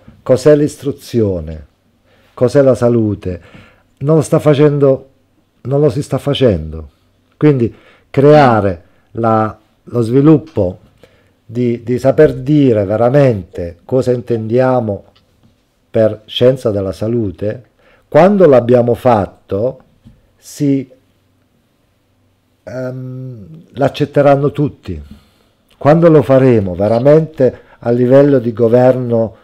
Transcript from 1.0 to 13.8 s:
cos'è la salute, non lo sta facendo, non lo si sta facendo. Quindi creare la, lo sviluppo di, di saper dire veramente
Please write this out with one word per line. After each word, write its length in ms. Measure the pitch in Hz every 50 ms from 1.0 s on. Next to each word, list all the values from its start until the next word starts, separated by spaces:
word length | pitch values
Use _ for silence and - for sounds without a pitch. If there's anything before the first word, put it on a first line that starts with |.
| - - - 117 107 98 92 85 78 80 80 78 73 _ _ _ _ _ _ _ _ _ _ _ _ _ _
cos'è 280 | - 123 120 - 143
la 140 | 135 131 123
salute, 640 | - 120 120 120 117 110 107 101 - - 92 90 82 - - - - - _ _ _ _ _ _
non 180 | _ 135 147 160
lo 40 | 156
sta 180 | 131 - 170 151
facendo, 680 | - 151 147 127 151 147 147 143 139 135 135 131 - _ _ _ _ _ _ _ _ _ _ _
non 180 | - 120 139 143
lo 80 | 151 143
si 140 | 104 147 147
sta 140 | - 139 131
facendo. 680 | - 143 135 - 135 117 95 78 78 78 76 80 78 73 _ _ _ _ _ _ _ _ _
Quindi 380 | _ 151 151 139 127 117 101 - _ _ _ _ _ _ _
creare 760 | - 139 135 147 151 151 139 123 113 107 98 98 90 - _ _ _ _ _ _
la, 460 | - 113 117 113 110 110 110 107 - - _ _ _ _ _
lo 180 | - - 120
sviluppo 800 | 113 110 123 139 139 160 160 139 - - _ 110 95 90 92 - _ _ _ _ _ _ _ _ _ _ _ _ _
di, 380 | - 113 123 123 120 120 117 104
di 160 | 113 123 117
saper 340 | - 135 131 151 156 135 127
dire 500 | 131 127 135 151 147 139 127 110 107 98
veramente 960 | 95 110 110 117 123 135 147 139 127 110 98 85 - - 95 87 85 85 -